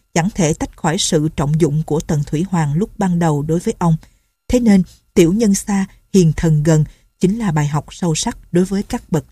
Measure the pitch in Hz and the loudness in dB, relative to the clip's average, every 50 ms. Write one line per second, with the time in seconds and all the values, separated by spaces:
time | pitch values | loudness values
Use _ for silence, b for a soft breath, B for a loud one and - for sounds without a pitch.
0 | b _ _ 180 160 202 - - 180 143 123 - - - - - - 170 151 190 | b _ _ -2 -2 -2 -2 0 0 0 0 -2 -6 -10 -10 -6 -4 -4 -2 -2
1 | - - - 156 151 160 - - 156 143 156 156 175 151 139 156 160 - 151 156 | -2 0 0 0 0 0 -2 -2 -2 -2 0 2 2 2 0 -2 -2 -2 -4 -4
2 | - - 175 147 147 - - 151 175 196 - 175 156 143 143 160 214 220 - - | -2 -2 -2 -2 -2 -2 -2 -4 -4 -2 -2 -2 -2 0 0 -2 -2 -4 -4 -4
3 | 202 185 175 170 175 165 151 143 143 151 160 175 - 220 226 - - - 262 262 | -2 -2 0 0 0 0 0 0 -2 -2 -2 -2 -2 -4 -4 0 0 0 0 0
4 | b b b b b b _ _ _ _ - 247 247 226 202 190 180 b b b | b b b b b b _ _ _ _ 0 2 4 4 4 4 4 b b b
5 | b _ _ - 175 160 185 220 240 208 196 - - - 202 196 190 196 b b | b _ _ 4 4 4 4 2 2 2 0 0 -2 -4 -2 -2 -4 -4 b b
6 | b _ - 196 180 160 151 - - 165 156 151 147 165 160 156 151 b b b | b _ 2 4 4 4 2 0 0 0 0 2 2 2 2 2 2 b b b
7 | b b _ _ - 180 202 233 226 202 170 156 147 147 147 151 - - - - | b b _ _ -2 -2 -2 -2 -4 -2 -2 -2 -2 -2 -4 -6 -6 -8 -12 -6
8 | - 170 156 - - 226 - - - _ - 170 185 185 196 196 208 - - 240 | -4 -4 -4 -2 -4 -6 -8 -8 -14 _ 0 0 0 0 -2 -6 -6 -6 -8 -10
9 | - _ - 156 139 _ | -6 _ -4 -4 -4 _